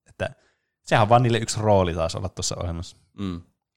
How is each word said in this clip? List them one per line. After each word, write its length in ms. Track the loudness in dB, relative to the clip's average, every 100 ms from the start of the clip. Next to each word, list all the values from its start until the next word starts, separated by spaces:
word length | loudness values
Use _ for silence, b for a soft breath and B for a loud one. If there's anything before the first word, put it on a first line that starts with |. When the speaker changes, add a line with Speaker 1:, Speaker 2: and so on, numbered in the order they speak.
| _
Speaker 1:
Että 220 | -8 -8 -10 _ _ _ _
sehän 200 | -2 2
on 60 | 4
vaan 140 | 4
niille 160 | 4 0
yksi 220 | -2 -2
rooli 340 | 2 4 2
taas 200 | 0 -4
olla 140 | -4 -10
tuossa 280 | -8 -8 -6
ohjelmassa. 360 | -8 -8 -12 -16 _ -10
Speaker 2:
Mm. 220 | -8 -10 -14 _ _